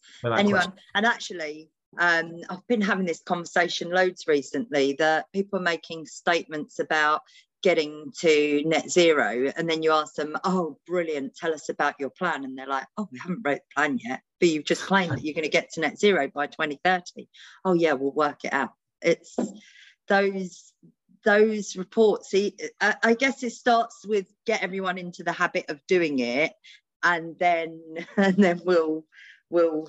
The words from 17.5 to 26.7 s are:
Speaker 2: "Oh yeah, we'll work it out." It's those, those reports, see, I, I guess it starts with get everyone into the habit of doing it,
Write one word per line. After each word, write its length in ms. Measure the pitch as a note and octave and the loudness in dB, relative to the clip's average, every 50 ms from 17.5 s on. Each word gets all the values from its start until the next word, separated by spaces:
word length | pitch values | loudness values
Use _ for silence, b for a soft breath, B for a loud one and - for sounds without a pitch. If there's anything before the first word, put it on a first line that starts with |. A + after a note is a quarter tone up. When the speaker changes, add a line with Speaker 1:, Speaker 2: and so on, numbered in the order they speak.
| B B - | B B 0
Speaker 2:
"Oh 100 | F#3+ F3+ | 2 4
yeah, 200 | E3+ E3 D#3 C#3+ | 4 4 4 2
we'll 180 | C3 C#3 C#3 | 2 0 -2
work 320 | C3+ D3+ D3+ D3 C#3 - - | 0 0 0 0 -2 -4 -6
it 80 | - - | -4 -2
out." 180 | C#3 B2+ - - _ _ _ _ _ | -2 -2 -4 -8 _ _ _ _ _
It's 340 | - F3 D#3+ - - - - - - - G3 G#3+ B B B B B B B _ _ | 0 0 0 0 -2 -8 -6 -6 -6 -6 -8 -14 B B B B B B B _ _
those, 680 | - G3+ G3 G3+ G3 G3 G3 - F3 - - - _ _ _ _ - _ _ _ _ _ _ - | 0 2 2 2 2 -2 -4 -6 -8 -10 -16 -20 _ _ _ _ -20 _ _ _ _ _ _ 2
those 540 | A3 G#3 G#3 G#3+ A3 G#3+ G#3 G3 - - | 4 6 6 6 4 2 0 -6 -8 -8
reports, 540 | F#3 F#3 - - A3+ A3 G#3+ F#3 - - - | -10 -10 -2 2 4 4 4 4 2 -2 -2
see, 260 | - F#3+ G3+ G3+ - - D#3 D3+ - - | 0 0 0 0 -2 -6 -10 -12 -6 -2
I, 140 | G3 G#3 G#3 - | -2 -2 0 2
I 120 | - A#3 A#3 | 2 2 2
guess 300 | A3+ C4+ C4+ A#3+ - C4 | 4 2 0 0 -2 -6
it 80 | A#3 | -8
starts 540 | A3+ - - B3 A#3 A3+ - - - - - | -8 -2 0 2 4 4 2 0 -6 -12 -6
with 200 | G3 A3 G3+ F#3+ - _ _ _ | -2 -2 -2 -2 -4 _ _ _
get 160 | - A3 G3 | -4 -2 -2
everyone 360 | F#3 F#3+ F#3 G3 F#3+ F#3 F3+ | -2 -4 -4 -4 -4 -4 -4
into 260 | F#3 F3+ F3 F3 - E3+ | -6 -8 -12 -12 -8 -6
the 80 | F3 | -6
habit 340 | E3 F3 F3+ E3+ - F3+ - - | -2 -2 -2 -2 -2 -4 -4 -6
of 100 | D#3+ D3 _ | -8 -10 _
doing 320 | - F#3+ F3+ E3+ D3+ D3 C3 | 2 2 2 2 2 0 0
it, 320 | A#2+ A#2+ A#2+ C#3 D#3 D3+ - B B B | -2 0 0 0 0 -2 -4 B B B